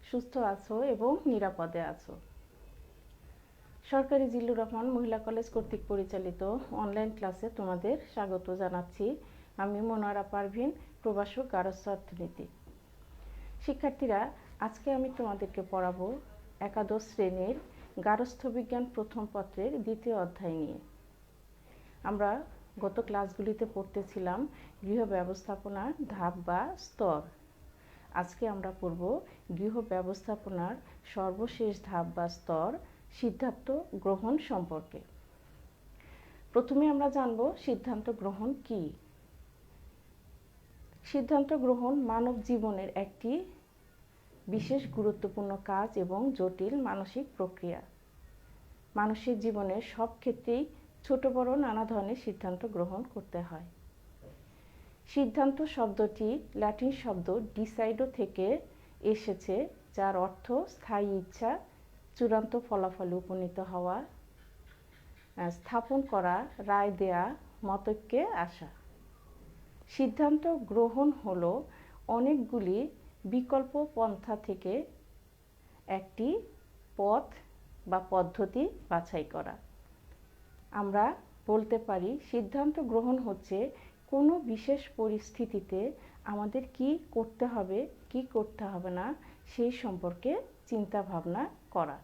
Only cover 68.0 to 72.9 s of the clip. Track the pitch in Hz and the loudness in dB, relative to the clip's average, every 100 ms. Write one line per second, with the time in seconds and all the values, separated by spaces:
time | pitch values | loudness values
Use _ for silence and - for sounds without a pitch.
68 | - 240 392 440 175 - 151 - - - | 2 2 2 0 -2 -6 -16 -16 -20 -20
69 | - - - - - - - - - - | -20 -20 -20 -20 -20 -20 -20 -20 -18 0
70 | 262 214 294 302 320 320 220 208 233 233 | 0 4 4 6 4 0 2 4 4 6
71 | 285 285 220 180 170 220 302 - - - | 4 4 -2 2 2 2 -4 -14 -20 -14
72 | - 226 254 294 233 240 185 196 294 | 0 4 4 4 2 0 2 2 0